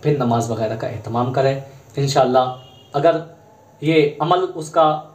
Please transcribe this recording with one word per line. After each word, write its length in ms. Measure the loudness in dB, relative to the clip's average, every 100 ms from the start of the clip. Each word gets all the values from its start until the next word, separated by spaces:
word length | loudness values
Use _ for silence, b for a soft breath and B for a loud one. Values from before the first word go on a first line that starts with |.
फिर 140 | 0 0
नमाज 300 | 0 0 -2
वगैरह 260 | -4 -4 -4
का 120 | -8
एहतमाम 440 | -10 -6 -4 -2
करे। 200 | 0 0 -2 -8 B B -4
इंशाअल्लाह 1000 | -2 2 4 2 0 -4 -16 -20 -8 0
अगर 240 | 2 0 -4 -20 -20 -20 -20 -8
ये 360 | 0 2 2 0
अमल 200 | 0 0 0 -6
उसका 260 | -4 2 2 2 -8